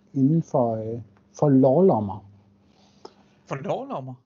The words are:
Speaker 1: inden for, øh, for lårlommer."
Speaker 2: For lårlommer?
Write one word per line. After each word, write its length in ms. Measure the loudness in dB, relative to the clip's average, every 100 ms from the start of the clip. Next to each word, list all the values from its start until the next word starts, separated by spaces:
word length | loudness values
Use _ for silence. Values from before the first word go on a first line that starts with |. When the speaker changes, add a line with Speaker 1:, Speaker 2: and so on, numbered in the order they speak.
| _
Speaker 1:
inden 300 | -2 0 0
for, 320 | -2 -2 -2 -4
øh, 240 | -8 -10 -14 _ _ -2
for 100 | 2
lårlommer." 760 | 4 4 4 4 2 -2 -8 -16 -20 _ _ _ _ _ _ -20 _ _ _ -12
Speaker 2:
For 100 | -10
lårlommer? 580 | -6 -8 -8 -12 -12 -18